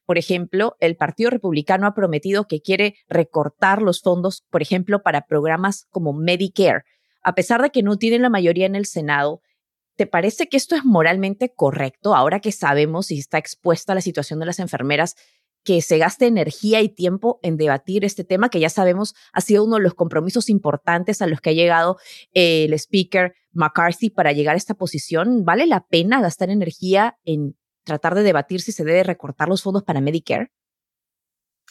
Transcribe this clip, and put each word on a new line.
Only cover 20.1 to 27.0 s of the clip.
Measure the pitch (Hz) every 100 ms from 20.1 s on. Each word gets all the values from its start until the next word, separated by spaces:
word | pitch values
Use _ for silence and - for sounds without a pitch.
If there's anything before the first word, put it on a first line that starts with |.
| 156 175 247 220
importantes | 202 151 147 - 170 180 202
a | 185
los | 156
que | 165
ha |
llegado, | 160 170 165 170 185 - - -
eh, | 185 175 160 156
el |
speaker | 151 - 202 180 190 180 - _
McCarthy | 170 156 - 170 175 220
para | - 151
llegar | 147 147
a | 170
esta | -
posición? | 214 180 151 - 160 202 247
¿Vale | 170 196 339
la | 196 -
pena | 165 180 262
gastar | 180 - 185
energía | 208 165 - 185 190